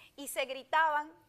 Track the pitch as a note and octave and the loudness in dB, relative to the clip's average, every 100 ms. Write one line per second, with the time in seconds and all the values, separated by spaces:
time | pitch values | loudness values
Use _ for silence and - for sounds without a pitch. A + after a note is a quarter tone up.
0 | - - C#4 D#4 B3+ C4 - D#4 D#4+ D4 | -20 -14 -8 -6 -6 -6 0 4 4 2
1 | D#4 - | -4 -12